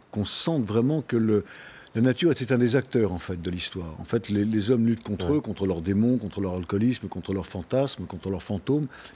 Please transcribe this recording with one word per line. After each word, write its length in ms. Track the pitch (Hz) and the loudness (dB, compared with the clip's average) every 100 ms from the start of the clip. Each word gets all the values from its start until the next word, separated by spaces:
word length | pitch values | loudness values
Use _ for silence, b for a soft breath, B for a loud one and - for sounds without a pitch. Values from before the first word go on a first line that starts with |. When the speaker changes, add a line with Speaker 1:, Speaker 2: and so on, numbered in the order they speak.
| - | -8
Speaker 1:
qu'on 120 | - | -4
sente 420 | 101 - - 160 107 | -2 -2 0 0 2
vraiment 360 | 107 123 156 | 2 2 2
que 160 | 127 117 | 0 2
le, 280 | 110 104 B B B B B 113 | 4 4 B B B B B 2
la 60 | |
nature 300 | 127 123 170 | 2 4 2
était 220 | 139 123 | 2 2
un 60 | 127 | 4
des 160 | 123 131 | 4 4
acteurs, 360 | 123 123 104 | 2 2 2
en 60 | 87 | 0
fait, 240 | - 92 | -4 -6
de 80 | 85 | -4
l'histoire. 460 | 90 - 95 82 78 | -4 -6 -6 -8 -10
En 60 | - | -2
fait, 240 | 117 104 | -2 0
les, 160 | 104 104 | 0 2
les 240 | 110 101 | 2 2
hommes 160 | 123 113 | 4 4
luttent 160 | 113 | 0
contre 300 | - 98 90 | -2 -4 0
Speaker 2:
Ouais. 60 | 147 | 0
Speaker 1:
eux, 40 | |
contre 240 | 113 98 98 | -2 -2 -2
leurs 160 | 85 | -2
démons, 360 | 82 101 117 127 | 0 2 4 2
contre 220 | 101 101 | -2 -4
leur 120 | 98 | -4
alcoolisme, 540 | 92 90 101 117 123 95 | -4 -2 0 0 0 -6
contre 260 | 95 85 | -8 -4
leurs 140 | 98 87 | -4 -4
fantasmes, 580 | 98 85 127 139 - 90 | -8 -2 0 0 -4 -10
contre 240 | 90 95 | -8 -6
leurs 140 | 95 | -6
fantômes, 420 | - 101 - 147 147 B B | -4 -4 0 0 -2 B B